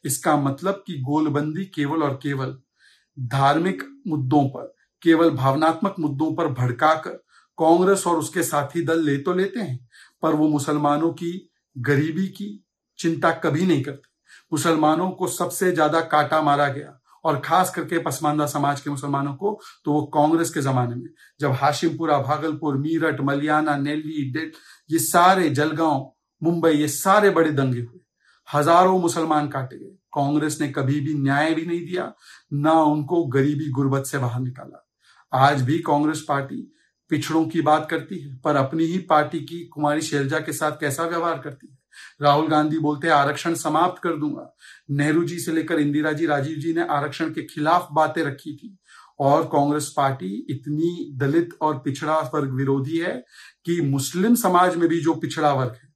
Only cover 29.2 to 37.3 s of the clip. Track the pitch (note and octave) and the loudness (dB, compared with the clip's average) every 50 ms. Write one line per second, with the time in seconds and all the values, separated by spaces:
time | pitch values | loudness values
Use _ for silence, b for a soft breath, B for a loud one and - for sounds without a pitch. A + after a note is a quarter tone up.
29.2 | D#3+ D#3+ D#3 D3+ D3+ C#3+ C#3 C3+ B2+ - - - - - - _ _ _ - D3+ | 0 0 0 0 0 -2 -4 -6 -8 -8 -12 -16 -18 -20 -20 _ _ _ -4 -2
30.2 | C#3+ C#3+ D3 D3+ D#3 D3+ D3+ - D#3 C#3 B2+ D3+ C3+ B2+ C#3+ D3 C3+ D#3 D3+ C#3+ | 0 2 2 0 0 -2 -2 -4 -6 -4 -2 -2 0 0 0 0 -2 -2 -2 0
31.2 | C3+ C3+ C#3 C#3+ D3+ D#3+ D#3+ D#3+ E3 F3 E3+ F3 D#3+ D#3 F3+ F3+ - - - B | 0 2 2 2 2 2 0 -2 -2 -4 -4 -6 -4 -6 -6 -6 -6 -8 -12 B
32.2 | B B B B B B D3 C#3+ C#3+ D#3+ D#3+ D#3+ D#3 D3+ D3+ D3+ D3 - F3+ E3+ | B B B B B B -4 0 2 4 4 6 4 4 2 0 -2 0 0 0
33.2 | E3 C3 A#2 C#3 C3+ D3 D3+ C#3+ D#3 D3 B2+ C3+ C#3 C3+ C3+ C#3 C3+ - - C#3 | 0 2 2 2 2 2 0 -2 -4 -4 -2 0 0 0 0 -2 -4 -4 -4 -4
34.2 | B2+ A#2 A2+ B2 C3 B2+ B2+ - - - - - _ _ _ b b b b b | -4 -4 -4 -4 -6 -6 -8 -12 -20 -20 -20 -20 _ _ _ b b b b b
35.2 | b b - C3 C3+ C#3+ D3 C3+ B2+ A#2+ D3+ E3+ - E3 D3 D3 D3 D3+ D#3 - | b b 2 4 6 6 6 2 0 0 0 -2 0 0 0 2 2 0 -2 -4
36.2 | - - C#3+ C#3 C3+ C3+ - - - - _ _ _ _ _ _ _ _ D#3+ C#3+ | -4 -4 -4 -4 -4 -6 -10 -14 -14 -16 _ _ _ _ _ _ _ _ -4 -4
37.2 | C3 - | -2 0